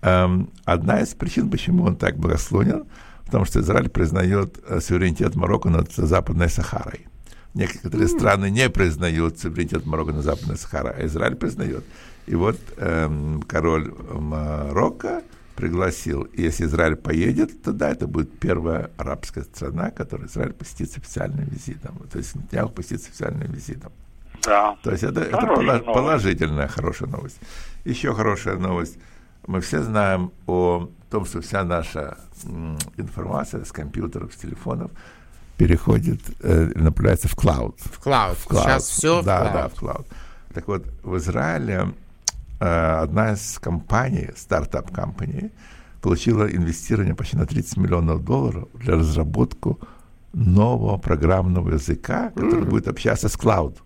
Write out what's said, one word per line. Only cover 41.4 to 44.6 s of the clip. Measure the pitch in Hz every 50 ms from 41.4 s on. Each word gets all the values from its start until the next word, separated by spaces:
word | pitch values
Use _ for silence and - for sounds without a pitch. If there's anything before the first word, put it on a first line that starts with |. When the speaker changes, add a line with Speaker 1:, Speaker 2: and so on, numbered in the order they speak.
| 135 160 165 156 135 110 98 92 98 - - - - - - - - - - - - - - -
Speaker 1:
э, | - 90 85 82 82 80 80 80 80
одна | 76 82 98 110 110 107
из | 95 - - - -
компаний, | - - 85 85 - - - 110 127 131 - - - - -
стартап-компаний, | - - - - 78